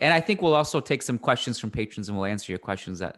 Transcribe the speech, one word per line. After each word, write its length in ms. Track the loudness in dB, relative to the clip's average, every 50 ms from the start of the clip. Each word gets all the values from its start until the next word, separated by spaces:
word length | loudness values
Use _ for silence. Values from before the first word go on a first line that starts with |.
And 120 | 2 4 4
I 80 | 4
think 220 | 2 2 0 2 4
we'll 120 | 4 4
also 240 | 4 4 2 0 -2
take 220 | 0 0 -2 -2 -2
some 160 | -2 -4 0
questions 400 | 2 2 2 2 0 -2 -4 -4
from 100 | -6 -4
patrons 380 | -4 -4 -4 -4 -6 -8 -8 -6
and 80 | -4 -2
we'll 80 | -2
answer 240 | -2 -2 -4 -4 -6 -8
your 60 | -6
questions 420 | -4 -4 -6 -6 -6 -8 -8 -6
at, 160 | -6 -8 -8